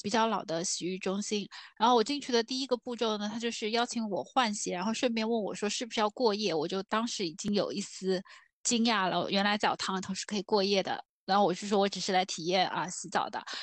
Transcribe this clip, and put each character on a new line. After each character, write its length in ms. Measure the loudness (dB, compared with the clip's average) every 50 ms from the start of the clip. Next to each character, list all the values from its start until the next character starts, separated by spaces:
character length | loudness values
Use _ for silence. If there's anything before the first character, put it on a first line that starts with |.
比 60 | -4 0
较 180 | 2 4 4
老 160 | 4 2 -2
的 220 | -2 -2 -4 -4 -2
洗 220 | -2 -4 -4 -4
浴 120 | -4 -4 -2
中 220 | -2 -2 -2 -2
心。 260 | -2 -2 -4 -4 -4 -6 -12 -16 -18 -12 _
然 120 | 2 4 6
后 80 | 6
我 80 | 6 6
进 160 | 4 0 -6
去 100 | -4 0
的 100 | 0 0 2
第 160 | 0 -4 -6
一 60 | -2
个 100 | -2 -2
步 180 | -2 -2 -6 -4
骤 240 | -2 0 0 0 -2
呢， 100 | -4 -4
他 100 | -4 -4
就 100 | -4 -4
是 220 | -4 -4 -4 0
邀 120 | 0 0 0
请 240 | 0 -2 -4 -4 -2
我 140 | -2 -4
换 320 | -4 0 2 2 2 2 0
鞋， 180 | -2 -4 -4
然 120 | -4 -2 -2
后 100 | -2 0
顺 180 | 2 2 0
便 160 | 2 2 0 0
问 140 | 0 0
我 100 | 0 -2
说 160 | -4 -2 -2 -2
是 160 | -2 -2 -6
不 80 | -4
是 60 | 0 0
要 100 | 0 0
过 220 | 2 2 2 2
夜， 220 | 2 2 0 0 0
我 140 | 0 0 -2
就 120 | -2 -4 -2
当 200 | 0 0 0 0
时 220 | -2 -2 -2 -4
已 80 | -4 -4
经 180 | -4 -4 0
有 200 | 2 2 0 0
一 80 | -2 -6
丝 420 | -8 -8 -8 -6 -2 0 0 0 -2 -8 -18 -20 -20 _ _ _
惊 220 | -2 0 2 4 4
讶 240 | 4 4 2 2 2
了， 200 | 2 0 0 0
原 160 | 2 2 4
来 140 | 4 2 4
澡 160 | 2 2 2
堂 220 | 0 -2 -2 -2
里 40 | -2
头 140 | -2 -4 -6
是 100 | -6 -6
可 100 | -4 -4
以 60 | -4
过 200 | 0 2 2 2
夜 180 | 4 4 2 2
的。 240 | 2 0 -4 -6 -8 _ _ _ -2
然 120 | 2 4
后 80 | 4 6
我 80 | 4
就 140 | 2 0 -2
说 100 | 0 2
我 120 | 2 2 2
只 100 | 0 -4
是 140 | -2 2
来 120 | 2 2 2
体 200 | 0 -4 -6 -2
验 240 | 0 2 2 2 2
啊， 200 | 0 -4 -4 -4
洗 200 | -8 -10 -8 -2
澡 200 | -2 -2 -2 -2
的。 160 | -4 -8 -10 -8 -10 -10